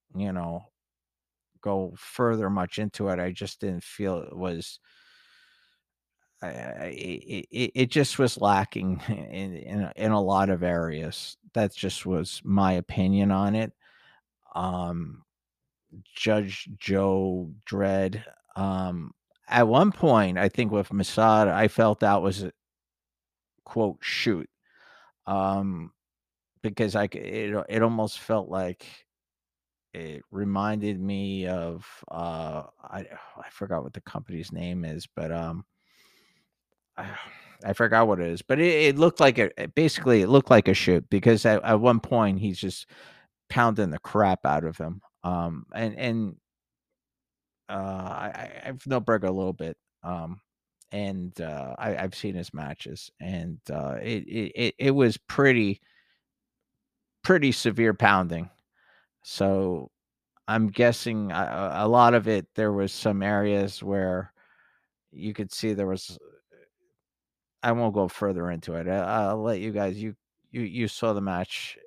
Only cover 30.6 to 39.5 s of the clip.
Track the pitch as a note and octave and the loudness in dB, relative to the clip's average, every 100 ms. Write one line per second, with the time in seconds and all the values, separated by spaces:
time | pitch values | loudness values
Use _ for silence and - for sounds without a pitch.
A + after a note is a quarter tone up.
30.6 | G#2 G#2+ G#2 F#2+ G2 G2 G2 G2 F2+ F#2 | 0 0 -2 -4 -4 -4 -4 -4 -4 -4
31.6 | E2 E2+ - - - E2 E2+ D#2+ D#2+ D2+ | -6 -8 -14 -20 -14 -8 -6 -6 -8 -10
32.6 | D2 _ - F#2+ F2 - - - - - | -12 _ -16 -14 -14 -18 -20 -20 -20 -12
33.6 | G2 E2+ B1+ - - - - E2 D#2+ E2+ | -6 -6 -6 -14 -12 -12 -10 -12 -10 -8
34.6 | F2 F2+ D#2+ D#2+ - - D#2+ E2+ E2 E2 | -6 -6 -6 -8 -10 -8 -6 -6 -6 -8
35.6 | - _ _ _ _ _ _ _ _ _ | -12 _ _ _ _ _ _ _ _ _
36.6 | _ _ _ - G2+ G#2 - - - - | _ _ _ -16 -14 -14 -16 -20 -20 -12
37.6 | G2 G2 A#2 A2+ A2+ F#2 E2+ E2+ - C3+ | -6 0 4 6 6 4 0 -4 -2 2
38.6 | F3 D#3 D3+ C#3 E3 - C#3+ B2 G2+ | 4 6 4 6 4 8 6 6 0